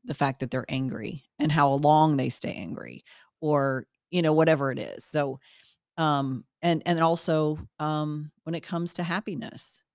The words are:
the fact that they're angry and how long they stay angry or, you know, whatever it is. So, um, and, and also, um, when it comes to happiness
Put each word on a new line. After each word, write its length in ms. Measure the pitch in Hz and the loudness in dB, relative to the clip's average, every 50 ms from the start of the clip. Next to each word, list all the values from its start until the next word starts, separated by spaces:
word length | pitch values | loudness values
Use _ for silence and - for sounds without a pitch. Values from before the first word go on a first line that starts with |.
| - | -12
the 100 | - 147 | -8 -4
fact 260 | - 147 139 131 - | -2 -2 -2 -2 -4
that 120 | 131 120 | -6 -4
they're 140 | - 131 - - | -4 -4 -4 -4
angry 540 | 147 131 135 131 - - 110 - - 135 - _ _ - | -4 -4 -4 -4 -6 -6 -8 -8 -10 -12 -14 _ _ -2
and 120 | 294 160 | 0 2
how 180 | 151 160 143 139 139 | 4 4 4 4 4
long 440 | 139 147 147 151 151 156 156 147 | 4 6 6 6 6 6 6 4
they 120 | 139 131 - | 2 0 -2
stay 240 | - - - - - | -4 -4 -6 -6 -8
angry 500 | - 95 - - - - 58 62 - - - - - _ _ _ _ | -8 -10 -10 -10 -10 -12 -14 -16 -18 -20 -20 -20 -20 _ _ _ _
or, 460 | - 151 147 143 139 135 131 131 - - _ _ _ _ | -2 0 2 2 2 0 -2 -4 -6 -10 _ _ _ _
you 120 | 180 180 | 0 2
know, 120 | 165 156 156 | 2 4 4
whatever 380 | 156 160 160 156 139 139 135 | 6 6 6 4 4 2 -2
it 80 | 123 - | -2 -4
is. 260 | 87 53 50 - - | -6 -8 -10 -10 -8
So, 340 | - - 151 143 139 131 135 _ _ _ - _ _ _ _ _ _ _ | -4 -2 -2 -2 -2 -4 -8 _ _ _ -20 _ _ _ _ _ _ _
um, 480 | - 160 156 147 139 139 131 135 123 - _ _ _ - | -2 0 2 2 2 0 -2 -4 -6 -10 _ _ _ 0
and, 180 | 175 165 156 - | 0 0 2 0
and 140 | 175 170 165 | 0 2 2
also, 560 | 165 165 165 165 - - 160 156 156 151 151 156 - - _ - | 2 2 2 2 0 0 2 2 2 2 0 -4 -8 -12 _ -6
um, 520 | 151 156 151 151 151 151 151 151 151 151 - _ - | -4 -2 -2 -2 -2 -4 -4 -6 -8 -12 -14 _ -10
when 120 | 165 165 | -8 -8
it 60 | 160 - | -8 -6
comes 300 | - 170 170 170 165 - | -6 -6 -4 -4 -4 -4
to 80 | - 175 | -4 -4
happiness 800 | 165 175 196 214 220 180 135 - - - - - - - - _ _ | -4 -4 -4 -6 -6 -8 -8 -8 -10 -12 -12 -14 -14 -14 -18 _ _